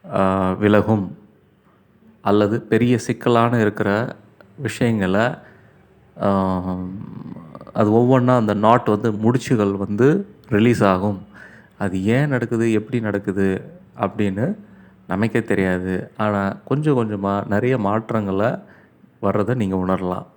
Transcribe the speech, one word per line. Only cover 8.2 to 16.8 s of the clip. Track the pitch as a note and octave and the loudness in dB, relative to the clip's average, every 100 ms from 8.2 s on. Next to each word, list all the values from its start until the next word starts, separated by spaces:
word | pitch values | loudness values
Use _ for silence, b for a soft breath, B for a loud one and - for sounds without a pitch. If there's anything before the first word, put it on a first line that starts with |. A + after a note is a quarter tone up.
| B2 B2+ | 4 2
அந்த | G#2+ | 2
நாட் | G#2 A2 A#2 A2+ | 2 4 4 4
வந்து | G#2 A2+ | 0 0
முடிச்சுகள் | G#2 A2 B2+ - A#2+ G2+ G2 | 0 0 0 0 0 0 -2
வந்து | G2 G#2 C3 F#3 G3 - - | -4 2 2 2 -4 -16 -2
ரிலீஸ் | G#2 A#2 A#2 | 2 4 4
ஆகும். | G2+ F#2 G2+ G2 - B B B B _ | 4 4 0 -4 -12 B B B B _
அது | G2 F#2+ | -4 -2
ஏன் | G2 B2 D3 | 0 0 0
நடக்குது, | C3 A2+ A#2 A#2 | -2 -2 0 0
எப்படி | G#2+ G#2+ A#2+ | 0 -2 -4
நடக்குது | A2 G2+ G2+ F#2+ G2 F#2 - - - - | -2 -4 -4 -2 0 -2 -8 -20 -20 -8
அப்படின்னு | G2+ - G2+ F#2+ C#3+ A3 B B B B - | -6 -2 -4 -2 -4 -6 B B B B -8
நமக்கே | F#2+ A2 A#2 | -2 0 -2
தெரியாது. | G#2+ G2 F#2 F2+ F#2 F#2 - - | -2 0 0 -2 -2 -6 -6 -4
ஆனா, | G#2+ G#2 G2 G2+ - | -2 0 -2 -6 -4
கொஞ்சம் | C3+ | -2